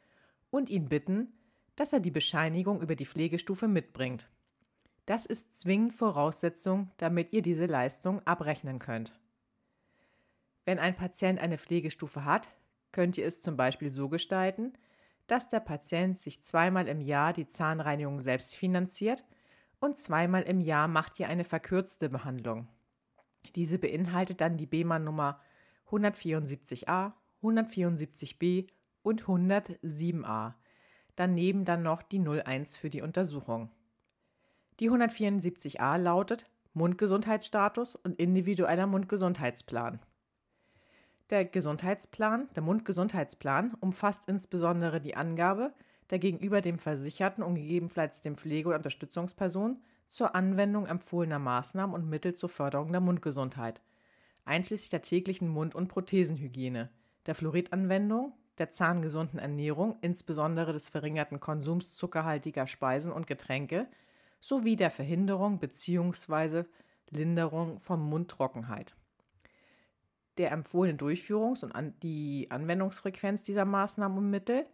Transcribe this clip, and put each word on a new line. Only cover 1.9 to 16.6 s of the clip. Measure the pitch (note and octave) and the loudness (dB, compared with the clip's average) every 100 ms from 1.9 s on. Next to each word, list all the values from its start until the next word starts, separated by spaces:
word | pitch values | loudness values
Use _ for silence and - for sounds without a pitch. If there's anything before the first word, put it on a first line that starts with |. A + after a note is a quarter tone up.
er | C4+ | 2
die | E3+ | 2
Bescheinigung | D#3 - D#3 D#3+ E3 F#3+ G3+ | 0 0 2 2 0 0 0
über | E3 D3 | -2 -4
die | C3+ | -4
Pflegestufe | D#3+ D#3+ E3+ - F#3+ A3+ | -2 0 0 -2 0 2
mitbringt. | F3 - - B2+ A#2+ - _ _ _ _ _ _ _ - | 2 0 -4 -4 -4 -12 _ _ _ _ _ _ _ -4
Das | A3+ - | -2 -2
ist | A3+ - - | -6 -8 -4
zwingend | F3 G3 A#3 | 2 4 2
Voraussetzung, | - A3 D3 D3+ - E3+ E3+ F#3+ F#3+ F#3+ - | 2 2 4 2 2 -2 0 0 0 -2 -2
damit | E3 E3+ E3+ | 0 2 2
ihr | G#3+ | 2
diese | F3 D#3+ F3 | 2 2 2
Leistung | C#3 C3 - F#3 G3 - | 2 2 0 -2 0 0
abrechnen | F3 D3+ C#3+ C#3 C3 | 0 0 -2 -4 -8
könnt. | - A2+ A2+ - _ _ _ _ _ _ _ _ _ _ _ _ _ _ - | -6 -6 -6 -14 _ _ _ _ _ _ _ _ _ _ _ _ _ _ -2
Wenn | F#3 | 0
ein | F3 F#3 | 0 0
Patient | F3+ - F#3 F#3 | -6 0 0 2
eine | E3+ D#3+ | 0 -4
Pflegestufe | - E3+ D#3 - D3+ C#3+ C#3+ | -2 0 0 -6 -8 -4 2
hat, | G3+ - - _ _ _ | 2 0 -18 _ _ _
könnt | - F3 E3 | 0 2 2
ihr | D#3+ | -2
es | - | -2
zum | E3+ C#3 | -2 2
Beispiel | B2+ C3+ D3 | 2 0 -4
so | C3+ C#3 | -4 -2
gestalten, | E3 - F#3+ F#3+ F#3+ B3+ - _ _ _ _ - | -2 0 0 0 0 -6 -10 _ _ _ _ -2
dass | B3 - | -2 0
der | A3 | -2
Patient | A3+ D3 - E3 F#3 F#3 | -2 -8 -2 0 2 0
sich | D#3 - | -6 -12
zweimal | - E3 | 0 4